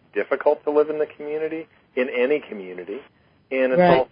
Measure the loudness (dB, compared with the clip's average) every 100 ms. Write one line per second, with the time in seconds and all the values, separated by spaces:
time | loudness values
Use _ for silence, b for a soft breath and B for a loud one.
0 | _ -6 -2 0 2 0 2 2 2 -2
1 | -6 -8 -8 -6 -6 -8 -12 _ _ -4
2 | -2 0 0 0 -4 -14 -12 -12 -12 -12
3 | -14 _ _ _ -6 0 2 4 6 6
4 | 2